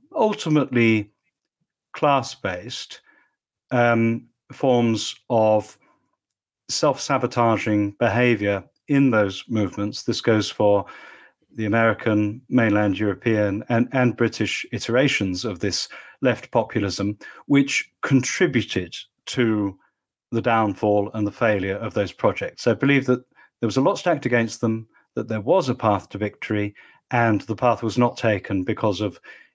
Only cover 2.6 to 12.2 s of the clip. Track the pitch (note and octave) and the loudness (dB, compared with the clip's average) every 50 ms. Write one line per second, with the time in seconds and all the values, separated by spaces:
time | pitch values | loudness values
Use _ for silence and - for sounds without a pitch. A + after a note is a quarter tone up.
2.6 | F#2 A#2+ - - - - - - _ _ _ _ _ _ _ _ _ _ _ _ | -10 -12 -12 -12 -14 -16 -18 -20 _ _ _ _ _ _ _ _ _ _ _ _
3.6 | _ _ C3 B2 A#2+ A#2 A#2 A#2 A2+ A2+ A#2 A2+ - _ _ _ _ _ - - | _ _ 0 2 4 4 4 2 2 0 0 -2 -6 _ _ _ _ _ -8 -2
4.6 | - C3+ B2 A#2+ A#2 A#2 A2+ G#2 - - - - _ _ B2 A2+ A2 A2 G#2+ G#2+ | 2 2 4 4 4 2 0 0 -2 -6 -10 -12 _ _ 2 2 4 4 4 2
5.6 | G#2 - - _ _ _ _ _ _ _ _ _ _ _ _ _ _ _ _ _ | 0 -4 -12 _ _ _ _ _ _ _ _ _ _ _ _ _ _ _ _ _
6.6 | _ - - - - D3+ C3 - - - C#3+ B2+ - A#2+ - B2 A#2+ A#2 A2 G#2 | _ -10 -4 0 0 0 0 0 -2 -2 -2 0 0 -2 0 2 2 2 2 0
7.6 | - A2+ G#2+ G#2 G#2 G2+ G2+ - B2+ A2 G2 A#2+ B2 B2 A#2 G2+ G#2 G2+ G2+ G2 | 0 0 0 0 0 -2 -2 0 0 0 2 2 2 2 2 2 0 -2 -2 -2
8.6 | - - _ _ _ - D3 C#3 C#3 C3+ A#2 A2 G#2 G2 F#2 - - - A#2 A2 | -4 -10 _ _ _ -2 2 2 4 4 4 2 2 0 -2 -6 -8 -4 -2 -2
9.6 | G#2 F2 - - G2+ G#2+ A2 - - - A2 - - A#2+ A2+ A2 G2 - - - | -2 -2 -2 -4 -6 -6 -6 -6 -6 -4 -6 -2 0 2 2 2 0 -2 -2 0
10.6 | G#2+ G#2 G2+ G2+ F#2+ - - - - - - - - _ _ _ _ _ _ A2 | 2 4 4 2 0 -4 -12 -20 -20 -20 -20 -20 -20 _ _ _ _ _ _ -6
11.6 | A2 G2+ G#2 A2+ A2+ A2+ G#2 - - A#2 G#2+ G#2 | -4 0 2 2 2 2 2 0 0 0 2 2